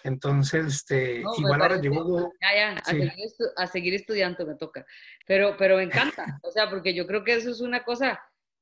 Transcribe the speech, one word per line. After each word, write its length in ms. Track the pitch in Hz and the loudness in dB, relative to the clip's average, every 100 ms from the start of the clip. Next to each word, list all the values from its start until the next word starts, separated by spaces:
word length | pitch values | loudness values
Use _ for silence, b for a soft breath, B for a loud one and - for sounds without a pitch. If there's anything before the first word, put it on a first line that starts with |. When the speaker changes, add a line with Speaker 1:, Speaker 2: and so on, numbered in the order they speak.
Speaker 1:
Entonces, 640 | 135 131 143 139 139 160 160 | -6 -4 0 2 2 2 0
este, 560 | 143 - 135 127 120 | -4 0 0 0 -2
Speaker 2:
No, 100 | - | -4
me 60 | - | 0
Speaker 1:
igual 220 | 147 143 | 2 4
ahora 140 | 180 185 | 4 2
Speaker 2:
parece. 140 | 143 | 0
Speaker 1:
llegó 440 | 156 170 175 175 - | 0 0 0 -2 -2
Speaker 2:
Ya, 140 | 190 202 | 0 2
ya, 160 | 214 - | 2 -2
a 60 | - | -2
Speaker 1:
Sí. 120 | 151 | 0
Speaker 2:
seguir 160 | 139 | 0
estu-, 400 | 180 220 - 233 - | -2 -12 -4 -4 -2
a 120 | 180 | -4
seguir 260 | 185 175 | -2 -2
estudiando 520 | 196 196 214 180 175 156 | -2 -2 -2 0 -2 -8
me 80 | 147 | -8
toca. 300 | - - - B B B - | -12 -12 -18 B B B 0
Pero, 280 | 190 202 196 | 4 4 4
pero 200 | 190 190 | 4 4
me 60 | |
encanta, 560 | 180 233 285 - - 139 | 4 0 0 -2 -10 -10
Speaker 1:
<laughs> 40 | |
Speaker 2:
o 80 | 175 | -6
sea, 180 | 208 208 | -2 0
porque 240 | 190 185 180 | 0 -2 -2
yo 100 | 180 | -2
creo 160 | 208 | -2
que 100 | 202 | 0
eso 180 | 233 233 | 0 -2
es 100 | 226 | -6
una 220 | 247 240 | -4 -4
cosa, 360 | - 240 269 202 - _ _ _ | -4 -2 -2 -2 -10 _ _ _